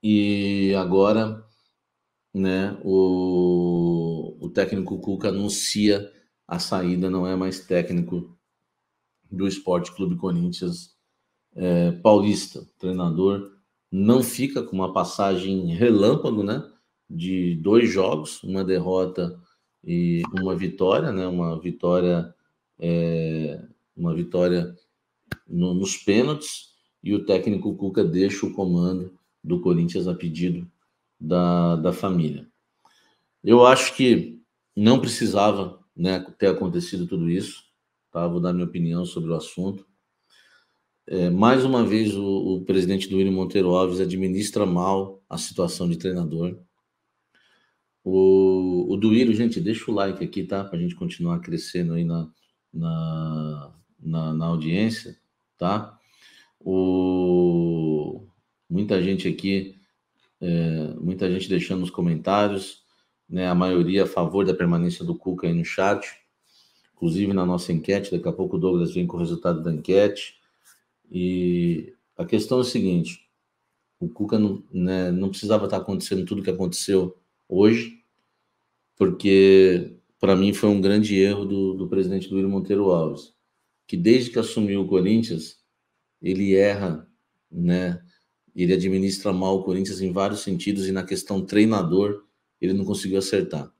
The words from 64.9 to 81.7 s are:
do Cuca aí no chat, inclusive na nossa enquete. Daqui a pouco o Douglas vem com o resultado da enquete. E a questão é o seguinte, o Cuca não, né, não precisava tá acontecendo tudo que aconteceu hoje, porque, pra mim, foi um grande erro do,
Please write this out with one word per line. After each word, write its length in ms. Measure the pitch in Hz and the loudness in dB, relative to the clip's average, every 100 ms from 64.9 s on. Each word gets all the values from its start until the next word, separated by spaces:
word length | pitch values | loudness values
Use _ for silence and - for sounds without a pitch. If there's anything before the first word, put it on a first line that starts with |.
| 85 | -4
do 120 | 85 85 | -8 -6
Cuca 320 | - 87 85 | -6 -4 -2
aí 60 | |
no 120 | 85 82 | -2 -4
chat, 420 | - 98 101 - - _ _ _ _ _ _ _ | 0 0 0 -4 -18 _ _ _ _ _ _ _
inclusive 400 | _ 85 82 98 | _ -4 0 0
na 120 | 98 90 | 0 0
nossa 280 | 90 - | -2 -2
enquete. 380 | 85 78 98 98 | -4 0 -2 -2
Daqui 160 | 87 85 | -4 -4
a 60 | |
pouco 220 | 85 92 - | -4 -4 -2
o 40 | |
Douglas 340 | 92 90 82 | 0 0 0
vem 140 | 90 87 | -2 -4
com 100 | 87 | -4
o 20 | |
resultado 420 | 85 85 90 82 | -4 -2 -2 -2
da 120 | 85 | -4
enquete. 680 | 78 78 92 104 - - _ _ _ _ _ _ _ _ | -6 2 4 4 0 -14 _ _ _ _ _ _ _ _
E 840 | 90 90 92 90 87 87 85 - - _ - | -4 -4 -2 0 0 0 -2 -6 -20 _ -10
a 80 | 87 | -2
questão 320 | 110 - 127 | -2 0 0
é 40 | |
o 40 | 120 | 0
seguinte, 640 | 120 95 90 80 - _ _ _ _ _ _ _ _ | 0 0 0 -2 -8 _ _ _ _ _ _ _ _
o 100 | 175 | -12
Cuca 300 | - 104 113 | -6 -2 2
não, 240 | 104 95 - | 2 0 -8
né, 400 | 92 90 92 90 | -4 -2 0 0
não 180 | 90 98 | 0 -2
precisava 380 | 95 104 107 98 | -4 0 0 2
tá 100 | 98 | -4
acontecendo 480 | - 95 - 95 87 | -4 -6 -4 -4 -4
tudo 160 | 101 | -4
que 80 | 92 | -4
aconteceu 640 | 90 92 - - 95 90 - _ _ _ | -2 -4 -4 0 2 2 -6 _ _ _
hoje, 520 | 92 104 117 - - _ _ _ _ _ _ _ _ _ _ | 4 6 4 -2 -16 _ _ _ _ _ _ _ _ _ _
porque, 1000 | 95 85 101 98 98 95 92 90 - - _ _ | 0 2 4 8 10 10 8 4 -2 -14 _ _
pra 160 | 98 95 | 2 4
mim, 180 | 98 | 4
foi 160 | 101 107 | 2 2
um 120 | 101 | 4
grande 340 | 95 104 107 98 | 4 2 2 4
erro 300 | 98 101 98 | 4 2 -2
do, 280 | 98 95 | -2 -2